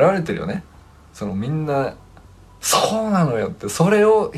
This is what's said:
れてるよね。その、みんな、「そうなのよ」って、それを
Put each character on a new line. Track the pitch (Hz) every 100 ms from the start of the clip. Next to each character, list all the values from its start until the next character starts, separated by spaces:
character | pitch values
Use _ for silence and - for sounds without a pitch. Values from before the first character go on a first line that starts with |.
| 160
れ | 196
て | 160
る | 85
よ | 87
ね。 | 185 - - - - -
そ | - 104
の、 |
み | 95 123
ん | 156 151
な、 | 139 123 - - - - - - -
「そ | - - - 220 220
う |
な | 190
の | 151 113
よ」 | 101
っ |
て、 | - 101
そ | - 175
れ | 208
を | 214 220 -